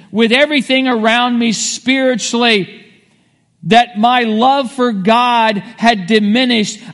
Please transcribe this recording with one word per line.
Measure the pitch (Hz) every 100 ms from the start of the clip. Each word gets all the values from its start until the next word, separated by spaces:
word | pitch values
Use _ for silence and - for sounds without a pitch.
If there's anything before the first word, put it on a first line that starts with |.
| -
with | 208 226
everything | 247 294 294 - 262 262
around | 233 220 240 247 240
me | 233
spiritually. | 190 - - 247 269 262 240 - 233 240 208 170 - - _ _ _ _ _ _ _
That | 160 226 240 208
my | 233 247
love | 226 214 254 277 247
for | - 247
God | 196 185 233 247 240 220 202
had | 175 - 226 220 175
diminished. | 220 208 240 254 233 208 - -